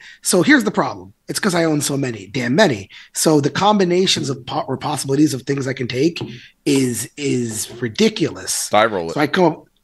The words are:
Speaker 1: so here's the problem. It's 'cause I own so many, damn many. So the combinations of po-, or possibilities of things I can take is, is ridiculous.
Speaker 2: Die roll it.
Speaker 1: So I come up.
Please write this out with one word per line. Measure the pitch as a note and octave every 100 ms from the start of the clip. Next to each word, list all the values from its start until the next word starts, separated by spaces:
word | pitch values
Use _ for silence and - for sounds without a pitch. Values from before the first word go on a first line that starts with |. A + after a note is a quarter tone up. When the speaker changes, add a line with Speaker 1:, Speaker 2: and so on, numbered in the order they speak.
| - -
Speaker 1:
so | - F#3
here's | E3 D4 G#3
the |
problem. | - C#3 G#2 F#2 _ -
It's | -
'cause | G#3+ F3
I |
own | E3 D3+
so | C3+ C#3
many, | C3+ A2 G2
damn | C3 A#2+ D3
many. | G3+ G#2+ F#2+ - -
So | - E3 D3+
the | C3+
combinations | - G3+ G#3 F3+ F3 F#3+ F3+ C#3
of | C3 A#2+
po-, | D3 E3+
or | C3
possibilities | - D3 C#3 C#3 D3+
of | B2+
things | - C#3 C3+
I |
can | C3 A#2
take | A#2+ D#3+ E3+ G#2+ B2 - _ -
is, | C#3 B2+ A2 B2 -
is | C#3+ B2+ A#2+ G#2+ - -
ridiculous. | A#2+ - G#3+ G#3+ D3 - - - -
Speaker 2:
Die | G#2 A2+
roll | G2 E2
it. |
Speaker 1:
So | C#3
I | D3
come | F#3+ F3
up. | D#3 - _